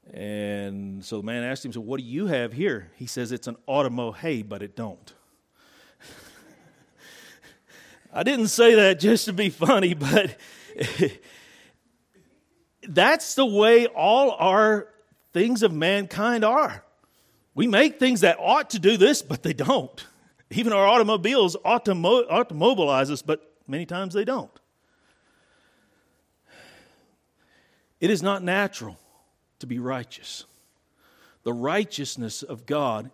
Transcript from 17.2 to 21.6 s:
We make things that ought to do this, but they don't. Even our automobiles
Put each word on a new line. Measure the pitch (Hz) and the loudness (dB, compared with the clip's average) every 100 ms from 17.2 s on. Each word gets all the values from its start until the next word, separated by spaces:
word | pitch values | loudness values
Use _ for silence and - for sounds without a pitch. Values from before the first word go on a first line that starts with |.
| _ _ _ - | _ _ _ -4
We | 240 | 0
make | 202 302 - | 4 2 2
things | 254 240 | 0 4
that | 180 156 | 4 2
ought | 170 277 294 | 0 0 0
to | 220 | 0
do | 180 220 | 2 6
this, | 214 285 | 4 4
but | - 131 | -4 -8
they | 165 | -6
don't. | 139 139 254 139 - - _ _ _ _ | -6 -2 -2 -2 -14 -20 _ _ _ _
Even | - 233 | -4 0
our | 202 196 | 2 4
automobiles | 240 208 214 185 269 214 160 | 4 4 0 0 2 2 0